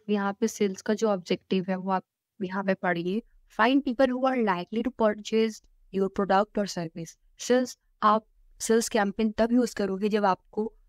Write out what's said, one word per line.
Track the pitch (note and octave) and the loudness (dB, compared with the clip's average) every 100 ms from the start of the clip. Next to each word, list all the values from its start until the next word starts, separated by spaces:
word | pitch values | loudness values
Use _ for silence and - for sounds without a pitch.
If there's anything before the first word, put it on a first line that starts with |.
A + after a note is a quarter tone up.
| - | -2
यहाँ | G#3 G3+ | -2 -2
पे | G3 A3+ | -2 -4
सेल्स | - G#3 F#3+ | 0 -2 -2
का | - | -4
जो | G#3+ A3 | -2 0
ऑब्जेक्टिव | G3 E3 F3+ - F#3+ F3+ | -2 -2 -6 -2 -2 -2
है | F#3 | -4
वो | F#3+ | -2
आप | F#3 - _ _ _ | -4 -4 _ _ _
यहाँ | F#3 F#3+ | -8 -4
पे | G3 | -4
पढ़िए। | F#3+ F#3 F3 F3 G#3 - _ _ - | -2 -2 -2 -2 -4 -6 _ _ 0
Find | A3+ C#4 C#4 | 2 2 0
people | A#3 C4+ | 2 2
who | B3+ | 2
are | C4 B3+ G#3+ | 0 2 0
likely | F3+ F3+ A3 A#3+ | 0 -4 -4 -4
to | - | 0
purchase | A3 G#3+ G#3 A3 A3 G#3+ - _ _ F#3+ | 0 0 -2 0 0 -2 -16 _ _ -2
your | F#3+ F#3+ | -2 0
product | G3 F#3+ G#3 - | 2 2 2 -2
or | G3 | -4
service। | - E3 F3+ E3 - _ _ | -6 -8 -10 -14 -16 _ _
सेल्स, | - B3 B3+ - _ _ | 0 2 0 -6 _ _
आप | G#3 G#3+ - _ _ _ | 2 2 0 _ _ _
सेल्स | - A3+ A3+ | 0 2 2
कैंपेन | A3+ G3+ F#3+ A3 | 0 0 0 -2
तब | G#3 A3+ | 0 2
यूज़ | A#3+ A#3+ | 2 0
करोगे | - G3 F#3+ G#3 | -2 -4 -2 0
जब | G#3+ | 2
आपको | G3+ F#3 _ - A3 - | 2 0 _ -6 -6 -8